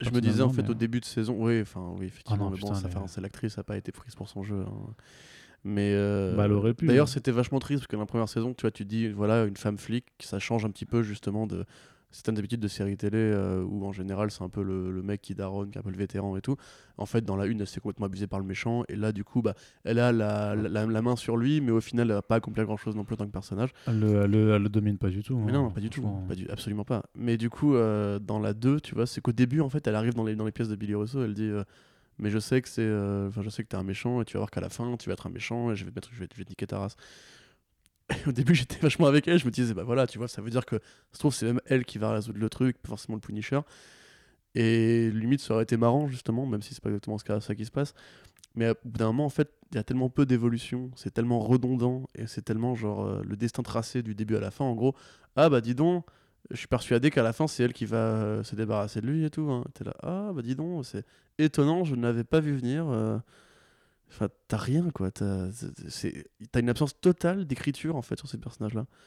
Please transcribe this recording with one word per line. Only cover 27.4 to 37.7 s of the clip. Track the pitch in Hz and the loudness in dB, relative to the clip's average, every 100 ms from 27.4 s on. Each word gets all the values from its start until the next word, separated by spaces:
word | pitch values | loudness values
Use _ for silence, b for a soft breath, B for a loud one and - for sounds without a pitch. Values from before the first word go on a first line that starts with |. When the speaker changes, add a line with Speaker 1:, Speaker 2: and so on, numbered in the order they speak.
| 117 | 0
Speaker 1:
coup, | - 147 131 | 2 4 4
euh, | 110 107 104 101 | 4 2 0 -2
dans | 101 107 | -2 -2
la | 107 | -2
deux, | 107 123 147 | 0 2 2
tu | - | 0
vois, | 110 120 | -2 -2
c'est | - | -2
qu'au | 127 | -2
début, | 113 123 147 | 2 2 2
en | 143 | 0
fait, | 147 123 | 0 0
elle | |
arrive | 107 113 | 2 2
dans | 117 | 0
les, | 113 107 | 0 0
dans | |
les | 107 | -2
pièces | - 113 | -2 -4
de | 104 | -4
Billy | 104 | -2
Russo, | 104 107 135 | -2 -2 -2
elle | 117 | -2
dit, | 104 | -2
euh, « | 107 104 98 b b b b - | -2 -2 -6 b b b b -6
Mais | 104 | -2
je | 107 | 0
sais | 107 131 | 2 0
que | 127 | 0
c'est, | - | -2
euh, | 110 107 101 101 98 | 0 0 0 0 -2
enfin, | 107 | -4
je | 104 | -6
sais | - | -6
que | 110 | -6
t'es | 95 | -4
un | |
méchant, | 95 98 120 123 | -4 -4 -2 -2
et | 110 | -2
tu | |
vas | 98 | -4
voir | 107 | -4
qu'à | - | -4
la | 87 | -6
fin, | - 120 120 | -6 -6 -6
tu | - | -6
vas | |
être | 95 - | -6 -8
un | |
méchant, | 87 - 117 120 | -8 -6 -2 -2
et | 104 | -2
je | 92 | -6
vais | |
te | - | -10
mettre, | - | -12
je | 117 | -12
vais, | 90 | -12
je | - | -12
vais | |
te | 92 | -14
niquer | - 98 | -10 -6
ta | 101 | -4
race. » | 98 - B B B B B B _ | -6 -8 B B B B B B _